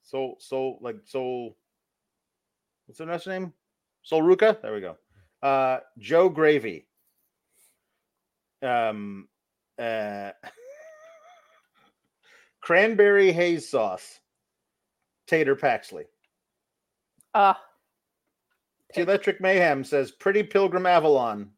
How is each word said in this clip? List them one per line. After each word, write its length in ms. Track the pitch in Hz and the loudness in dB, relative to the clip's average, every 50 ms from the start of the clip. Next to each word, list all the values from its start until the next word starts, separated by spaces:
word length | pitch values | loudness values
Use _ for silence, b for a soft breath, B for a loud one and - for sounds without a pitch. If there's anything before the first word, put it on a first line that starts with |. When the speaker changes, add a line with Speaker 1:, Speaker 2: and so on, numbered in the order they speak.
| _ | _
Speaker 1:
soul, 320 | _ - 135 135 127 123 _ | _ -8 -8 -8 -8 -10 _
soul, 380 | - - 135 131 131 131 123 - | -14 -10 -6 -6 -6 -6 -8 -10
like, 160 | - 123 113 104 _ | -12 -14 -14 -14 _
soul. 520 | _ - 135 127 127 127 123 120 113 110 _ _ _ _ _ _ _ _ _ _ _ _ _ _ _ _ _ _ _ _ _ _ _ _ _ _ | _ -8 -8 -6 -6 -8 -8 -10 -12 -16 _ _ _ _ _ _ _ _ _ _ _ _ _ _ _ _ _ _ _ _ _ _ _ _ _ _
What's 140 | _ 120 _ | _ -18 _
the 60 | 160 | -12
next 200 | 160 170 170 170 | -10 -10 -10 -8
name? 260 | 190 190 185 190 175 147 _ _ _ _ _ _ _ _ _ _ | -10 -10 -10 -10 -12 -14 _ _ _ _ _ _ _ _ _ _
Soul 180 | - 160 160 | -2 0 2
Ruka? 400 | 156 170 185 185 214 220 214 220 | 4 4 4 6 4 2 2 0
There 120 | - 110 110 | -6 -10 -10
we 80 | 104 | -10
go. 160 | 92 90 80 _ _ _ _ _ _ _ _ _ | -10 -12 -16 _ _ _ _ _ _ _ _ _
Uh, 380 | - 139 135 135 131 131 131 127 - _ _ 117 | -4 -2 0 0 0 0 -2 -4 -8 _ _ -20
Joe 320 | 101 101 143 165 185 185 | -8 0 2 4 4 4
Gravy. 560 | 156 147 156 151 151 143 110 113 87 78 _ _ _ _ _ _ _ _ _ _ _ _ _ _ _ _ _ _ _ _ _ _ _ _ _ _ _ _ _ _ _ _ _ _ _ _ | 2 2 2 4 4 2 0 -6 -12 -12 _ _ _ _ _ _ _ _ _ _ _ _ _ _ _ _ _ _ _ _ _ _ _ _ _ _ _ _ _ _ _ _ _ _ _ _
Um, 680 | - 127 123 120 113 113 107 107 104 101 101 98 92 _ _ _ _ _ _ _ _ _ _ - | -6 -2 -2 -2 -2 -2 -6 -8 -12 -14 -14 -16 -20 _ _ _ _ _ _ _ _ _ _ -10
uh, 520 | 120 117 113 110 107 104 101 101 101 101 95 _ | -8 -8 -6 -6 -8 -8 -10 -12 -12 -14 -16 _
<laughs> 2250 | - - _ _ 480 508 554 605 622 640 622 622 622 659 659 640 605 679 719 679 _ _ _ _ _ _ _ _ _ _ _ _ _ _ _ _ _ _ _ _ _ _ _ _ | -20 -20 _ _ -20 -20 -20 -20 -20 -20 -20 -20 -20 -20 -20 _ _ -20 -20 _ _ _ _ _ _ _ _ _ _ _ _ _ _ _ _ _ _ _ _ _ _ _ _ _
Cranberry 720 | - - 170 180 202 226 226 202 208 202 202 202 196 190 | -4 2 4 4 4 4 4 4 4 6 6 6 4 4
Haze 360 | 170 170 175 175 170 160 143 - | 4 2 0 0 0 -4 -6 -4
Sauce. 500 | - 131 110 101 92 92 - - - _ _ _ _ _ _ _ _ _ _ _ _ _ _ _ _ _ _ _ _ _ _ | -2 -2 -2 -2 -4 -10 -14 -20 -20 _ _ _ _ _ _ _ _ _ _ _ _ _ _ _ _ _ _ _ _ _ _
Tater 300 | - 170 160 156 135 139 | -2 0 0 2 2 0
Paxley. 480 | 135 - 147 - 107 - - 98 82 73 _ _ _ _ _ _ _ _ _ _ _ _ _ _ _ _ _ _ _ _ _ _ _ _ _ _ | 0 0 -2 -2 -2 -6 -12 -16 -16 -16 _ _ _ _ _ _ _ _ _ _ _ _ _ _ _ _ _ _ _ _ _ _ _ _ _ _
Speaker 2:
Uh, 200 | 214 202 196 185 - - _ _ _ _ _ _ _ _ _ _ _ _ _ _ _ _ _ _ _ _ _ _ _ _ _ - | 2 2 2 2 0 -6 _ _ _ _ _ _ _ _ _ _ _ _ _ _ _ _ _ _ _ _ _ _ _ _ _ -6
Speaker 1:
The 80 | - | -6
Electric 400 | 175 175 196 196 202 202 196 - | -2 0 0 0 0 -2 -4 -2
Mayhem 420 | 185 190 190 190 180 160 143 135 131 | 0 0 2 4 2 2 0 -2 -4
says, 280 | 135 147 143 131 117 | -2 -2 -2 -2 -2
"Pretty 320 | - _ - 196 196 208 208 | -8 _ -4 0 0 0 -2
Pilgrim 420 | 208 - 202 196 190 170 185 185 | 0 0 0 0 2 0 0 0
Avalon." 640 | 180 180 170 156 160 147 135 123 117 107 104 101 101 _ | 4 4 4 4 4 2 4 2 -2 -4 -8 -10 -14 _